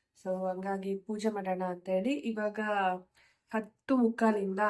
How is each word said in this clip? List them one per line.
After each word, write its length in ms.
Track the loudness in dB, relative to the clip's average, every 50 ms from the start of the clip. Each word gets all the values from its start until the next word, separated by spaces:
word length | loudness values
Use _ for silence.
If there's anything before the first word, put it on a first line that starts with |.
| _ _ _ -10
So 80 | -6 -4 -4 -2 -2 -2
ಹಂಗಾಗಿ 440 | -4 -4 -4 -4 -4 -2 -2 -4 -4 -4 -4 -6
ಪೂಜೆ 240 | -6 -2 -2 -2 0 0
ಮಾಡೋಣ 260 | -2 -2 -2 0 -2 -2 -4
ಅಂತ 120 | -4 -4 -2 0 0
ಹೇಳಿ 180 | 2 0 -2 -2 -2 -4
ಇವಾಗ 280 | -4 -2 -2 -2 -2 -2 -2 -2 0 2 2 2 0 -2 -6 _ _ _ _ _ _ _ _ _ -4
ಹತ್ತು 380 | -4 -4 -4 -10 _ _ 2 4 4 4
ಮುಕ್ಕಾಲಿಂದ 560 | 4 4 4 4 4 4 2 0 -2 0 2 2 2